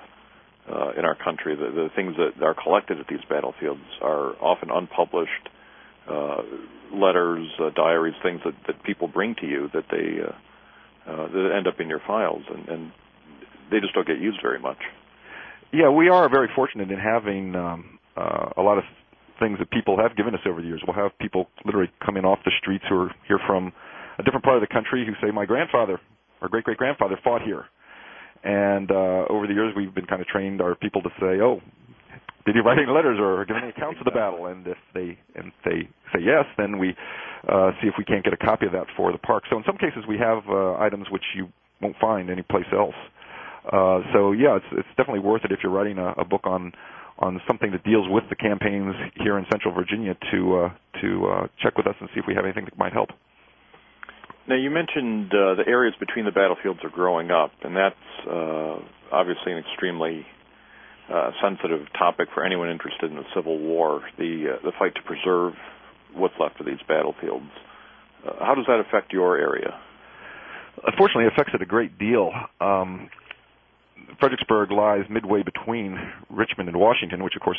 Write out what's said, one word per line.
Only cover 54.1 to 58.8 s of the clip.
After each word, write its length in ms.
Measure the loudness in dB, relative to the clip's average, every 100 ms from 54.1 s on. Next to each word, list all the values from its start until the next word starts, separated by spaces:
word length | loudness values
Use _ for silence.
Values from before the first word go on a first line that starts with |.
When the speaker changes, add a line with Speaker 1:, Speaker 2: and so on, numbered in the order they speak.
| -20 -20 -14 -2
Speaker 1:
Now, 100 | 0
you 120 | 0
mentioned, 640 | -2 -2 -2 -2 -2 2
uh, 220 | 4 4
the 100 | 4 4
areas 280 | 4 4 0
between 280 | -6 -4 0
the 40 |
battlefields 500 | 4 4 2 -2 -4
are 60 | -6
growing 400 | 0 2 2 4
up, 220 | 2 2 -2
and 120 | -6
that's, 540 | 2 2 0 -18 -14 -8
uh, 480 | -4 -4 -4 -4 -8